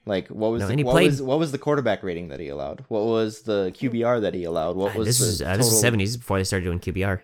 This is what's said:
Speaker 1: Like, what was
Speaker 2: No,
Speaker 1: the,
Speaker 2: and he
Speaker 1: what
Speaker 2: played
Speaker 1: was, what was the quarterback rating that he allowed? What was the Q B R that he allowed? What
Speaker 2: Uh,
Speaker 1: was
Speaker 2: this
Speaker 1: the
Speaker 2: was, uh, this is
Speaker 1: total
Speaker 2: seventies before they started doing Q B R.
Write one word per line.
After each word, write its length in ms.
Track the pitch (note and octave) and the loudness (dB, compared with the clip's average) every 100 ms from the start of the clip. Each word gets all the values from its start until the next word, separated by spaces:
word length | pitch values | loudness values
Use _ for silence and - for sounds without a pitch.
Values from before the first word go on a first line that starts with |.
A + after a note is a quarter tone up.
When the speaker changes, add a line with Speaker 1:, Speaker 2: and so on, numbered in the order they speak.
| G#2+ | -4
Speaker 1:
Like, 220 | F#2+ - | -4 -4
what 220 | G#2 A2 | -2 0
was 100 | A2+ | 0
Speaker 2:
No, 60 | G2 | 0
Speaker 1:
the, 60 | |
Speaker 2:
and 80 | C#3 | 0
he 40 | |
Speaker 1:
what 80 | B2+ | 4
Speaker 2:
played 180 | C3+ F3+ | 6 4
Speaker 1:
was, 120 | C#3 | 2
what 160 | C3 D3+ | 0 0
was 140 | D#3+ | 0
the 60 | C3+ | -2
quarterback 440 | D3 C#3+ A#2 F#2+ | 0 0 0 -2
rating 260 | F#2+ E2+ E2+ | -4 -6 -8
that 120 | C#2 | -10
he 80 | D2 | -8
allowed? 360 | C#2+ C#2 - C3+ | -8 -8 -10 -6
What 160 | A2 | -2
was 380 | A2+ A2+ A2 G#2 | 2 2 0 -4
the 280 | A2 G2+ F#2 | -2 0 0
Q 160 | - C3 | -2 -4
B 120 | A#2 | 0
R 160 | A#2 A#2+ | 2 2
that 160 | G2 | 0
he 100 | F#2 | -2
allowed? 300 | E2+ E2+ E2 | -4 -2 -2
What 220 | F#2 G2+ G#2 | 0 -2 0
Speaker 2:
Uh, 40 | |
Speaker 1:
was 60 | G#2+ | 0
Speaker 2:
this 120 | B2 | 2
Speaker 1:
the 80 | A#2+ | 2
Speaker 2:
was, 160 | E2+ | 0
uh, 140 | C#2 G2 | -2 2
this 80 | A#2+ | 4
is 60 | |
Speaker 1:
total 80 | A2 | 4
Speaker 2:
seventies 360 | A#2 A2+ G2 A#2+ | 4 2 -2 -4
before 220 | - G2 | -2 -2
they 60 | |
started 200 | F#2+ F#2+ | 0 -2
doing 160 | F2+ F2 | -2 -4
Q 140 | - | -4
B 100 | F#2 | -2
R. 180 | G2 F#2 | -2 -2